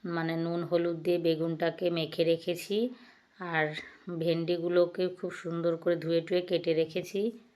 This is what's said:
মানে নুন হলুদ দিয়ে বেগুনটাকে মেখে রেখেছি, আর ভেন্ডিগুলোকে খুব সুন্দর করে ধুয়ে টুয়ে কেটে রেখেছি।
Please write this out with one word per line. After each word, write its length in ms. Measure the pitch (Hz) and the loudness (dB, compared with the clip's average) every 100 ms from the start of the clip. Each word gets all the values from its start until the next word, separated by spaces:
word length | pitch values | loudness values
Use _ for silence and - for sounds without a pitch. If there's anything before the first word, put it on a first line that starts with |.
| 180 170 | -4 -4
মানে 180 | 165 165 | -2 -2
নুন 240 | 165 170 | -2 -2
হলুদ 340 | 165 170 170 170 | 0 0 0 -2
দিয়ে 160 | 170 175 | 0 2
বেগুনটাকে 640 | 165 156 165 160 165 165 180 | 2 2 0 0 -2 0 -2
মেখে 340 | 170 156 160 | 0 -2 0
রেখেছি, 540 | 165 165 180 175 - 208 247 254 - - _ _ | 2 2 0 -4 -2 -2 -2 -4 -20 -20 _ _
আর 260 | 180 160 156 151 - - - 170 | -2 0 0 -2 -12 -16 -10 -2
ভেন্ডিগুলোকে 840 | 165 165 165 175 175 175 175 175 185 180 | 0 2 2 0 4 4 4 2 -2 -2
খুব 160 | 180 - | -8 -6
সুন্দর 380 | 170 170 170 165 | -6 0 0 0
করে 180 | 170 170 | 2 0
ধুয়ে 260 | 160 165 | 2 0
টুয়ে 200 | 165 180 | 2 -2
কেটে 300 | 180 175 165 | 2 0 2
রেখেছি। 480 | 160 156 175 180 196 220 226 - | 2 2 -2 -4 -2 -2 -4 -20